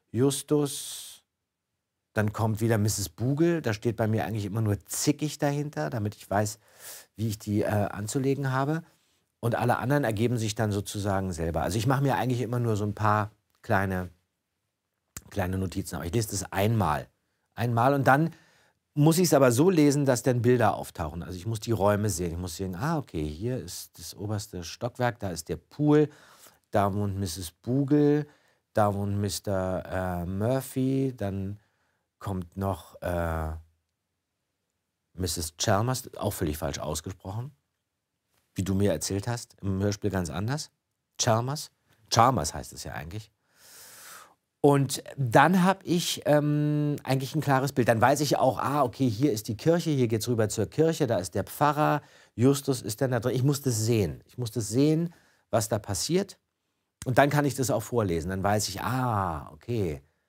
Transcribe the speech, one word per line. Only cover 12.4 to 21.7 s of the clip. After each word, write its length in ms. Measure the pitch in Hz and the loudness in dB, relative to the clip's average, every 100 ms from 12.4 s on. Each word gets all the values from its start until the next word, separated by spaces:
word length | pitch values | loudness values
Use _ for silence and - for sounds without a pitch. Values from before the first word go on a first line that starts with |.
immer 180 | 110 123 | -2 -2
nur 160 | 117 104 | 0 0
so 80 | |
ein 120 | 104 98 | -2 0
paar 360 | 107 107 104 - _ _ | 2 2 0 -8 _ _
kleine, 480 | - 95 98 92 87 80 _ _ _ _ _ _ _ _ _ - - | -2 0 0 -2 -6 _ _ _ _ _ _ _ _ _ _ -20 -10
kleine 280 | 101 90 95 | -4 -2 -2
Notizen. 380 | 95 98 87 69 | -4 -4 -6 -6
Aber 100 | 85 | -4
ich 80 | |
lese 180 | 117 107 | -2 -2
das 200 | 98 - | -6 -4
einmal. 560 | 95 104 113 85 71 - _ _ _ _ - | 0 2 2 2 0 -6 _ _ _ _ -4
Einmal 380 | 120 117 127 | 0 2 4
und 140 | 143 135 | 4 6
dann 240 | 135 165 - _ _ _ _ _ 147 | 6 4 -4 _ _ _ _ _ 4
muss 220 | 151 170 | 4 6
ich's 160 | 180 | 6
aber 180 | 147 131 | 8 8
so 180 | 120 175 | 6 4
lesen, 360 | 170 147 143 135 | 6 6 4 2
dass 180 | 123 | 2
dann 180 | 139 123 | 2 2
Bilder 340 | 113 123 104 71 | 4 4 4 0
auftauchen. 480 | - - 80 85 | -6 -8 -8 -8
Also 140 | - 90 | -10 -8
ich 80 | 110 | -8
muss 140 | 110 | -6
die 120 | 117 | -2